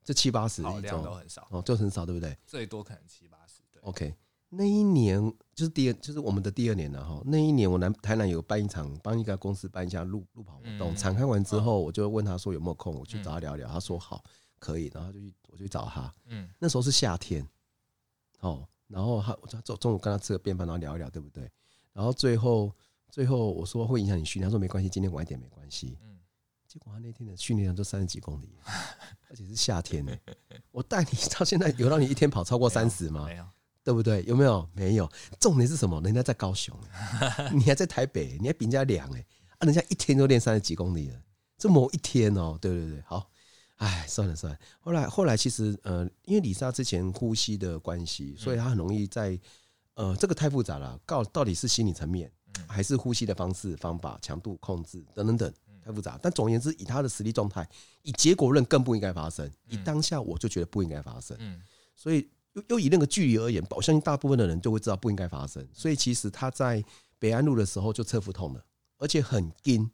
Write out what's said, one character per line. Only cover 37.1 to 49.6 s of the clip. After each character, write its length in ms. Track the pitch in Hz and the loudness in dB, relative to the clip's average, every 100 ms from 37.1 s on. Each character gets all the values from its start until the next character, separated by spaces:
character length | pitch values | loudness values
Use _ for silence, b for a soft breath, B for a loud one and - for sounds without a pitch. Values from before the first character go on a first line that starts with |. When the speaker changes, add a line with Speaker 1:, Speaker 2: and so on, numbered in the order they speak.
| 117 | -2
Speaker 1:
欸， 300 | 131 117 143 | 0 0 0
Speaker 2:
<laughs> 40 | |
Speaker 1:
你 100 | 143 | 4
还 100 | 120 | 6
在 100 | 139 | 4
台 220 | 185 - 135 | 2 0 0
北， 320 | 190 139 123 | 0 -4 -2
你 80 | 117 | -2
还 60 | |
比 120 | 170 113 | 0 0
人 60 | |
家 120 | 135 | 2
凉 260 | 135 92 - | 2 0 -2
欸， 140 | 67 - b b b | -10 -12 b b b
啊， 80 | 165 | 4
人 80 | |
家 80 | 156 - | 4 2
一 60 | 185 | -2
天 200 | - 139 | 2 4
就 120 | 135 | 6
练 120 | 123 | 6
三 140 | 117 | 6
十 80 | 110 | 2
几 140 | 98 82 | 0 -2
公 200 | 90 85 | -2 -2
里 140 | 69 | -4
了， 100 | 62 - _ _ _ | -10 -18 _ _ _
这 100 | 220 | 6
某 220 | 160 127 | 8 6
一 80 | 165 | 0
天 360 | - 127 107 101 | 0 4 4 4
哦， 220 | 82 80 | 0 -2
对， 100 | 98 | -2
对， 180 | 87 80 | -2 -4
对， 140 | 76 - | -8 -8
好。 220 | 90 - b b b b _ | -8 -8 b b b b _
哎， 280 | 104 87 76 | -2 -2 -4
算 200 | - 98 | -2 -2
了， 60 | 80 | -4
算 180 | 82 | -8
了。 60 | 73 b b | -10 b b
后 120 | - | -2
来， 160 | 170 139 | 0 0
后 180 | - 180 | 2 4
来 100 | 110 | 4
其 140 | 131 | 2
实， 260 | 117 107 101 | 0 -2 -2
呃， 260 | - 87 87 - - | -4 -2 -2 -6 0
因 100 | 208 | 2
为 40 | |
李 140 | 143 | 2
莎 180 | 95 131 | -2 -2
之 120 | 123 | -2
前 280 | 127 90 92 | -2 0 -2
呼 200 | 92 117 | -2 -2
吸 240 | 110 - 104 | 0 -2 -2
的 220 | 92 82 | -4 -4
关 260 | - 85 85 | -6 -6 -6
系， 300 | - 71 69 | -8 -10 -8
Speaker 2:
嗯。 20 | |
Speaker 1:
所 140 | 110 | -4
以 40 | 120 | -2
她 120 | 120 | 0
很 80 | 117 | 0
容 160 | 87 | 0
易 140 | 104 101 | -2 -2
在， 300 | - 104 90 b b | -2 -4 -4 b b